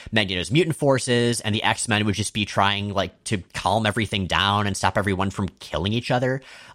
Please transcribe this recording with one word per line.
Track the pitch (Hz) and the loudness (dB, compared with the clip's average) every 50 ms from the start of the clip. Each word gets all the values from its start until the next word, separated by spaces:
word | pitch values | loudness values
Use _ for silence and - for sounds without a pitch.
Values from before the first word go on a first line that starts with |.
| - - | -8 -2
Magneto's | - 113 104 95 95 92 85 90 | 0 0 0 0 -2 -4 -2 0
mutant | 117 160 180 160 143 | 2 2 2 2 0
forces, | - 151 139 135 123 - - 123 120 120 120 120 - | 0 2 2 2 2 2 2 2 2 2 2 0 -2
and | - 107 104 | -2 -2 -2
the | 110 | 0
X-Men | - 104 110 - - - 107 104 104 | 2 0 0 0 0 0 0 2 2
would | 107 95 | 2 0
just | 110 104 - - | 0 -2 -4 -2
be | 110 104 | -4 -4
trying, | - - - 98 98 101 101 101 104 | 0 2 2 2 2 2 0 -4 -4
like, | 98 98 92 87 - _ - | -2 -2 -2 -2 -6 _ -8
to | - 117 92 85 - - | -4 -4 -4 -4 -8 -8
calm | - - 92 98 113 110 | -4 0 0 2 2 2
everything | 107 101 120 110 - - 101 95 | 0 0 -2 -2 -2 -2 -2 0
down | 80 80 80 95 98 101 104 104 | 2 2 2 2 2 2 2 0
and | 104 98 | -2 -2
stop | - - 95 - | 0 0 0 0
everyone | - 95 104 95 90 95 98 | 0 0 0 0 0 0 -2
from | 95 - 101 87 - - | -2 -2 -4 -4 -6 -10
killing | - - - 78 82 101 110 | -10 -6 -4 -4 -2 -2 -2
each | 120 117 - | -2 0 0
other. | 131 123 131 127 131 135 - - - - - - | 0 2 2 0 -2 -4 -8 -12 -20 -20 -20 -12